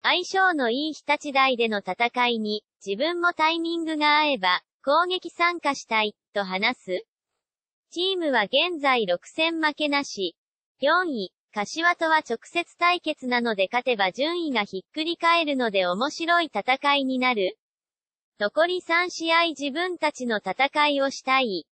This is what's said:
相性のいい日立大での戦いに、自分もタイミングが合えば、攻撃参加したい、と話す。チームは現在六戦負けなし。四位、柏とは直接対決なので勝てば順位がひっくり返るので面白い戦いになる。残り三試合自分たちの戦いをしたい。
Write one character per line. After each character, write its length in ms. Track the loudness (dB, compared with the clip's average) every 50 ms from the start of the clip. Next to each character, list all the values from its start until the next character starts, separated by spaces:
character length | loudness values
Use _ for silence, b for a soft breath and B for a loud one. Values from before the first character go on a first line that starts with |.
相 240 | _ 0 0 0 -2
性 280 | -2 0 2 2 2 2
の 160 | 2 0 0
い 200 | 0 -2 -2 -4
い 40 | -6
日 120 | -10 _ -4
立 240 | -4 -2 -2 -2
大 240 | 2 2 2 2 2
で 140 | 0 0 0
の 100 | 0 -2
戦 480 | -4 -4 -2 _ -2 -2 _ 0 0 2
い 120 | 0 0
に、 260 | -2 -4 -4 -6 _ _ _ _ -8
自 120 | -6 -4 -2
分 240 | -2 -2 -2 0
も 120 | 0 0 2
タ 160 | 2 2 2
イ 100 | 2 0
ミ 160 | -2 -2 -2 -2
ン 80 | -2
グ 120 | -2 -2 0
が 200 | 2 4 4 4
合 160 | 4 2 0
え 40 | 2
ば、 240 | 2 0 0 0 _ _ _ _ _
攻 220 | 2 2 2 2 2
撃 220 | -2 -4 -6 -10
参 320 | -4 0 0 0 0 0
加 140 | -2 -2 -4
し 120 | -4 -6 _
た 140 | -2 0
い、 140 | 0 -2 -4 _ _ _ _
と 100 | -4 -4
話 340 | -2 -2 0 0 0 -2 _
す。 280 | _ -6 -6 -6 -6 _ _ _ _ _ _ _ _ _ _ _ _ _ _ _ _ _
チ 240 | -6 -2 -2 0 0
ー 20 | 0
ム 140 | 0 2
は 120 | 2 2 0
現 380 | 2 2 2 2 2 -2 -2
在 240 | 0 0 2 2 2
六 200 | 0 -2 -4 -4
戦 360 | -12 -4 -2 -2 -2 0 0
負 120 | -2 -2 -2
け 140 | -2 -4 -2
な 160 | -2 -2 -4
し。 320 | -4 -6 -6 -6 -6 -6 _ _ _ _ _ _ _ _ _
四 300 | 0 2 4 4 2 0
位、 220 | -2 -4 -6 -8 _ _ _ _ _
柏 400 | -6 -6 -6 -4 0 0 0 0
と 100 | _ 0
は 120 | 2 2 0 0 -2
直 120 | -6 -6 -6
接 300 | -6 -4 -4 -4 _ _ _
対 200 | 2 2 2 2
決 280 | _ -4 -6 _ -4 -2
な 120 | -2 0
の 140 | 0 0 2
で 140 | 0 0 2
勝 120 | 2 0 2
て 120 | 0 0
ば 160 | 2 2 0
順 320 | 0 0 -2 0 0 -2 -2
位 80 | -2
が 120 | 0 -2 -2
ひ 160 | -2 -6 -10 -10 _
っ 40 |
く 120 | _ -6 -4
り 140 | -4 -4 _
返 280 | 2 4 4 4 2
る 100 | 0 0
の 140 | 0 0 0
で 160 | 2 2 2
面 240 | 2 0 0 -2 -4
白 320 | -4 -4 0 2 2 2
い 40 | 2
戦 500 | 0 _ -6 0 0 -2 0 2 0 2
い 80 | 2 0
に 160 | 0 0 0
な 120 | 0 0
る。 280 | 2 2 0 -2 -2 _ _ _ _ _ _ _ _ _ _ _ _ _ _ _ _ _
残 260 | -4 -2 _ 2 2
り 160 | 2 0 -4
三 300 | -2 0 0 0 0 -2
試 200 | -4 -6 -2 0
合 180 | 2 2 2 0
自 200 | -2 -4 -6 -6
分 300 | -4 -4 -4 -4 -4 -2
た 120 | -2 -4
ち 140 | -2 -4 -4
の 120 | -2 -2 -2
戦 500 | _ -6 -2 0 -2 0 2 0 2 2
い 140 | 2 0
を 100 | 0 -2
し 120 | -2 -6 -2
た 180 | 0 0 2
い。 260 | 2 0 -2 -6 -8 _